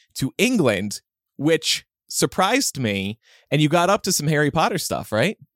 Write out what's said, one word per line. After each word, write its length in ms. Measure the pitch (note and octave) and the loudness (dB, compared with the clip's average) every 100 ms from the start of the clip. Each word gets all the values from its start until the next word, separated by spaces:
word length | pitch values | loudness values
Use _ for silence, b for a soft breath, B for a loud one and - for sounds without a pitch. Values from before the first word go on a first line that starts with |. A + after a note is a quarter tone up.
| _ | _
to 180 | - C3+ - | -6 -4 0
England, 640 | A#3+ A#3+ C3 F#2+ G#2 - _ _ _ - | 2 2 2 0 -2 -8 _ _ _ -4
which 480 | D3 D#3+ - - - _ - | 0 0 0 -4 -8 _ -10
surprised 720 | - D#3 - F#3+ C4+ - C3+ | -2 -2 0 0 0 -2 -4
me. 400 | A2+ G2 G2 G#2+ b b b | -2 -2 -4 -8 b b b
And 100 | D3 | 2
you 80 | D3+ | 4
got 220 | F3 F3 | 4 2
up 140 | G#3 | 2
to 80 | G3 | 0
some 160 | - D3+ | -2 0
Harry 220 | D3 D3 | 0 2
Potter 260 | D#3+ G#3 F3+ | 2 0 -2
stuff, 320 | - C#2 - | -4 -6 -2
right? 240 | G#2+ E3+ - - | 0 0 -2 -14